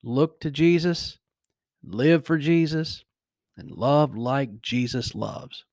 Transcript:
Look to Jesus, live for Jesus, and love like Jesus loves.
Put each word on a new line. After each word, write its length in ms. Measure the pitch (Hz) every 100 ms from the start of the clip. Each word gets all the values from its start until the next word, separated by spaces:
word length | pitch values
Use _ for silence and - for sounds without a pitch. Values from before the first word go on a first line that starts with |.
Look 380 | 120 127 160 _
to 80 | 156
Jesus, 680 | 143 165 170 175 170 - - _ _ _ _ _ _
live 420 | - 104 143 165 -
for 120 | 160
Jesus, 680 | 147 170 160 156 160 - _ _ _ _ _ -
and 120 | -
love 460 | - 123 147 147 107
like 460 | 123 139 131 107
Jesus 520 | - 120 120 127 -
loves. 520 | 107 107 - 127 - _